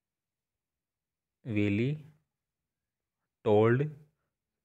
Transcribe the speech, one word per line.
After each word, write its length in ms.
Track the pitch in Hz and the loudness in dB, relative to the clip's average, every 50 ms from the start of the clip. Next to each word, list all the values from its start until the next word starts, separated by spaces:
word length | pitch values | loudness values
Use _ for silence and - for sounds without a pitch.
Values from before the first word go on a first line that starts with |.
| _ _ _ _ _ _ _ _ _ _ _ _ _ _ _ _ _ _ _ _ _ _ _ _ _ _ _ _ _ | _ _ _ _ _ _ _ _ _ _ _ _ _ _ _ _ _ _ _ _ _ _ _ _ _ _ _ _ _
"Willy 500 | 139 107 104 104 104 101 104 120 135 151 151 - - - _ _ _ _ _ _ _ _ _ _ _ _ _ _ _ _ _ _ _ _ _ _ _ _ _ - | -6 -4 -2 -2 -2 -2 -2 -2 -4 -6 -8 -12 -20 -20 _ _ _ _ _ _ _ _ _ _ _ _ _ _ _ _ _ _ _ _ _ _ _ _ _ 0
told 400 | 113 104 104 110 113 117 131 147 156 151 - - _ _ _ _ _ _ _ _ _ _ _ | 2 4 4 4 4 2 0 -2 -6 -8 -14 -20 _ _ _ _ _ _ _ _ _ _ _